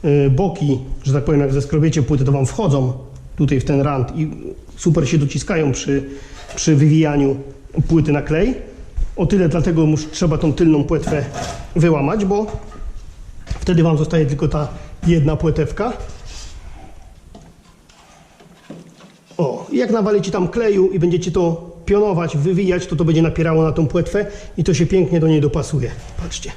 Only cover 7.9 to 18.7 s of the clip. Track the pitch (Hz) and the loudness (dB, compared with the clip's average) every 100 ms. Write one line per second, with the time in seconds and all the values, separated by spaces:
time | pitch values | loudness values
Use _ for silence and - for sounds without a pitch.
7.9 | 165 151 143 135 156 214 - - - - | 4 4 0 0 0 0 -2 -8 -16 -10
8.9 | - - - 175 202 170 170 170 160 156 | -4 -4 0 2 4 2 2 2 2 2
9.9 | 156 - - 170 156 160 135 170 151 135 | 2 -2 -2 0 2 0 4 4 4 2
10.9 | 160 - 156 - - - - - 175 165 | -2 0 -4 -4 -8 -10 -10 -6 2 2
11.9 | 160 147 214 196 202 214 - - - - | 4 0 0 0 0 -2 -6 -10 -12 -10
12.9 | - - - - - - - - 170 165 | -10 -14 -18 -18 -16 -8 -6 0 2 4
13.9 | 151 156 165 147 143 147 151 143 - - | 2 0 0 0 0 -2 -2 -4 -8 -16
14.9 | - 165 170 143 151 165 156 147 - 220 | -4 2 4 2 2 0 0 -2 -2 -6
15.9 | 220 - - - - - - - - - | -6 -12 -14 -14 -14 -14 -16 -16 -18 -18
16.9 | - - - - - - - - - _ | -20 -20 -20 -20 -20 -20 -20 -20 -20 _
17.9 | - - - - _ - - - | -20 -20 -20 -20 _ -20 -20 -20